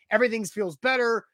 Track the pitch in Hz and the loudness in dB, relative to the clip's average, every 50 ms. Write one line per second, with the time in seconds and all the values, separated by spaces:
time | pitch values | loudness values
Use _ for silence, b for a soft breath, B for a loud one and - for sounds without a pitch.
0 | b b 214 220 247 233 226 226 208 175 - 214 208 180 151 - - 262 262 254 | b b 2 2 2 2 0 -2 -6 -6 -6 -4 -4 -4 -6 -4 -2 0 0 2
1 | 240 233 233 208 - _ | 2 0 0 -2 -4 _